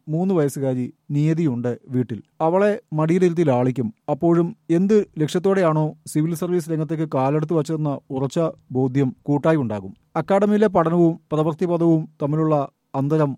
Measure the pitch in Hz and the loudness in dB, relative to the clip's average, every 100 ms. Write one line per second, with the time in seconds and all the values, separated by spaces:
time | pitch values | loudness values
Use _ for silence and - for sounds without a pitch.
0 | - 156 190 180 143 147 135 127 123 - | -6 -4 0 2 0 -2 -4 -4 -6 -10
1 | - 147 156 160 165 120 120 117 - 127 | -6 0 0 2 0 -2 -4 -6 -4 -4
2 | 123 107 - _ 160 180 208 202 - 156 | -2 -6 -12 _ 0 2 2 0 -4 -2
3 | 156 180 185 170 165 123 131 127 113 - | 0 2 2 2 2 2 0 -2 -6 -8
4 | - 143 170 170 170 - - 165 196 214 | -6 -2 2 2 0 -4 -2 0 4 2
5 | 196 - 151 185 196 196 170 156 156 - | 2 -2 -2 0 0 2 2 2 0 -4
6 | - 151 160 165 180 180 160 160 151 156 | -6 -2 -2 -2 -2 -2 -2 -4 -4 -4
7 | 156 143 131 151 156 165 147 160 151 135 | -2 0 0 0 0 -2 -2 -2 -4 -4
8 | - 131 135 170 160 - _ 127 131 127 | -8 -6 -4 -2 -4 -4 _ -2 0 0
9 | 135 - - 147 165 160 120 104 95 - | 0 -2 -2 0 2 2 0 -4 -8 -16
10 | _ 165 156 196 202 208 214 185 160 175 | _ -8 0 0 2 2 2 2 2 4
11 | 170 151 - 151 156 156 180 175 170 160 | 2 0 -4 -2 -2 -2 -2 0 2 2
12 | 160 - 143 151 156 151 139 _ _ 135 | 0 -6 -4 0 0 0 -2 _ _ -4
13 | 139 156 147 | 0 0 0